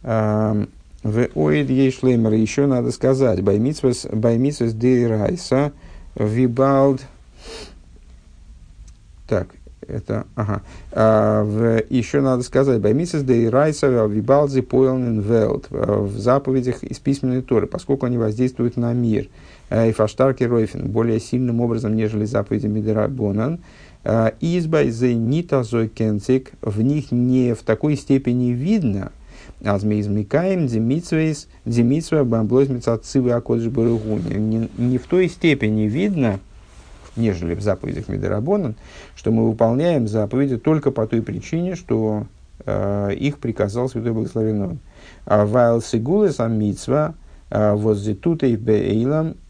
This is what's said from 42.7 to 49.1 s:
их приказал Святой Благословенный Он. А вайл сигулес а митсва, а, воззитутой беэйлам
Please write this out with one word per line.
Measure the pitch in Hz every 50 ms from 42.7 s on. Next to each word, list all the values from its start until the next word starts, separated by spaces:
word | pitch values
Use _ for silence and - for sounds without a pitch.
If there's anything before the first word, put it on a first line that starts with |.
| 104 101 98 101 101 101 101 101 98
их | - - 143 143 -
приказал | - 120 107 - 104 104 101 117 123 131
Святой | - 120 110 120 113
Благословенный | 110 107 87 - 110 110 110 110 104 98
Он. | 95 85 - - - - - - - - - - -
А | 104 104 104
вайл | 104 107 123 120 117 117 117
сигулес | 113 - - 113 110 127 175 208 214 190 139 -
а | 117 113
митсва, | 113 110 107 104 98 - - - 127 147 151 160 160 - - - - - - -
а, | - 107 107 104 101
воззитутой | 104 104 110 107 101 98 107 107 98 - 170 170 160 - 131 117
беэйлам | 107 107 110 110 104 92 92 101 110 117 131